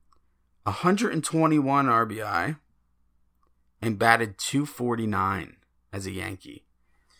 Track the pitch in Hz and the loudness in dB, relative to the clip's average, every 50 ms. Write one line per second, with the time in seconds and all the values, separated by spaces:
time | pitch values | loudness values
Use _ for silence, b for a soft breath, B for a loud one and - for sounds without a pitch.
0 | _ _ _ _ _ _ _ _ _ _ _ _ _ - 101 - - 180 190 208 | _ _ _ _ _ _ _ _ _ _ _ _ _ -8 -6 -2 2 2 2 2
1 | 240 190 - 160 143 - - 160 160 160 156 151 139 135 139 139 139 131 117 113 | 0 -2 -2 -2 -4 -2 0 2 2 4 4 2 2 2 2 2 2 4 4 4
2 | 113 110 104 107 107 104 101 85 85 120 156 - _ _ _ _ _ _ _ _ | 2 0 -2 -8 -6 -4 -2 -2 -2 -2 -4 -8 _ _ _ _ _ _ _ _
3 | _ _ _ _ _ _ _ _ _ _ _ _ _ _ _ _ - 113 110 95 | _ _ _ _ _ _ _ _ _ _ _ _ _ _ _ _ -4 -4 -2 2
4 | 117 117 117 117 117 107 98 - - - - 139 147 147 - - 123 123 120 113 | 6 6 6 6 6 -2 -4 -8 -8 -2 -2 -2 -2 -2 -4 -4 -2 -2 -2 -2
5 | 113 110 104 92 92 95 98 92 80 - - _ _ _ _ _ _ _ - 98 | -2 -2 0 0 0 0 0 -2 -4 -8 -14 _ _ _ _ _ _ _ -12 -10
6 | 98 95 92 92 92 92 95 90 - - - - _ _ _ _ _ _ _ _ | -8 -8 -8 -6 -8 -8 -10 -12 -14 -18 -20 -20 _ _ _ _ _ _ _ _
7 | _ _ _ _ | _ _ _ _